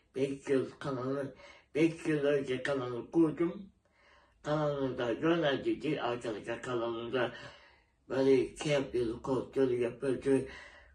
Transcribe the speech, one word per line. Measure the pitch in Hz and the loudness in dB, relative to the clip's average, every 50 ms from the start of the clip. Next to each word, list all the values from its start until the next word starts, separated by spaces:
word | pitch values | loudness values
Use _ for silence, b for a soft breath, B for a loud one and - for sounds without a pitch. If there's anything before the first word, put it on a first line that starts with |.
| b b _ | b b _
Beş | 131 139 143 139 139 - - | -4 -2 -2 -2 -6 -2 0
yıl | 139 131 113 - - - | 0 0 0 -2 -6 -8
kanalı, | - 147 131 123 123 131 139 143 135 131 B B B B B B B B _ | -8 -6 -6 -4 -4 -4 -4 -4 -4 -6 B B B B B B B B _
beş | 143 165 160 160 - - | 2 2 2 2 -2 -2
yıl | 160 156 147 | -2 0 2
önce | 139 143 147 139 135 123 127 123 - | 2 2 2 2 2 0 -4 -4 -2
kanalı | 143 143 135 123 123 123 117 - - | -2 -2 -2 -2 -4 -4 -6 -8 0
kurdum. | - 165 165 156 135 147 170 170 202 214 202 - - _ _ b b b b b b b b b b _ - | 4 4 4 4 4 0 0 -2 -2 -4 -10 -16 -20 _ _ b b b b b b b b b b _ -4
Kanalımda | 147 151 151 151 147 143 139 135 131 120 123 123 120 | 0 0 2 2 0 0 0 0 -2 0 -2 0 -2
yönlendirici | 110 - 147 165 170 170 156 143 135 117 104 117 110 104 123 156 151 120 | 0 2 2 2 4 4 4 2 2 2 0 -2 -2 0 0 -2 -2 0
arkadaşlar, | 107 117 120 123 123 120 107 101 - 120 117 113 | 0 -2 -2 -2 -4 -6 -6 -6 -6 -6 -6 -6
kanalımda | - - 123 117 117 117 113 113 117 120 123 127 120 117 B B B B B B B B B B B B B _ _ - | -4 -4 -2 -2 -2 -2 -2 -4 -6 -4 -2 0 -2 -2 B B B B B B B B B B B B B _ _ -4
böyle | 135 135 135 135 135 127 113 - - - | 0 2 4 6 6 6 4 0 -4 -6
şey | - 151 | -2 0
yapıyordu, | 147 139 135 139 - 123 120 110 117 127 | 2 2 0 0 -2 -2 0 0 -2 -4
kontrolü | - 139 135 120 - - - 135 135 127 120 120 | -2 0 0 0 -2 -2 2 2 2 4 4 2
yapıyordu, | 120 117 120 - - 135 123 127 - 139 135 131 131 B B B B B B B B B B | 0 -2 -2 -4 -2 -2 -2 0 2 2 2 2 2 B B B B B B B B B B